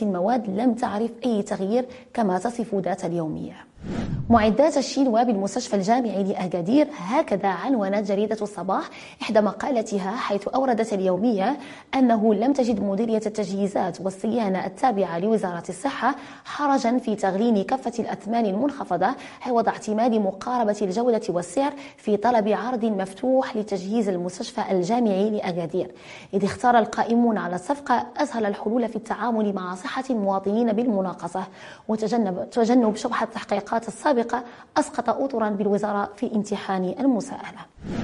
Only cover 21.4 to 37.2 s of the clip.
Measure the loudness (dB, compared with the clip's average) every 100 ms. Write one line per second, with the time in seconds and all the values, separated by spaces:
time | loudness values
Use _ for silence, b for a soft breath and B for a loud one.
21.4 | -2 -2 -2 -2 B B -2 2 4 4
22.4 | 2 0 -2 -2 0 -2 -4 -4 2 2
23.4 | 2 -2 -4 -4 -2 0 0 0 -4 -6
24.4 | -8 -4 0 0 2 2 2 2 2 0
25.4 | -2 -4 -2 -2 -4 -8 B B B -2
26.4 | 0 2 4 6 4 0 2 4 4 2
27.4 | -2 -4 -2 -4 0 -2 -2 -2 -2 0
28.4 | -2 -2 -2 0 0 -4 -6 -4 -2 0
29.4 | 0 -2 -4 -6 -6 -6 -2 0 0 0
30.4 | 0 2 2 2 2 0 0 -4 -6 -6
31.4 | -8 B B B B -2 0 0 0 -2
32.4 | -2 2 4 6 4 2 -2 -2 -4 -6
33.4 | -4 -4 -2 -4 -4 -2 2 2 0 -2
34.4 | -6 B B -2 -2 -2 -2 0 -2 0
35.4 | 0 0 2 2 0 -2 -2 -4 -4 -2
36.4 | -2 -4 -2 -2 -2 0 2 2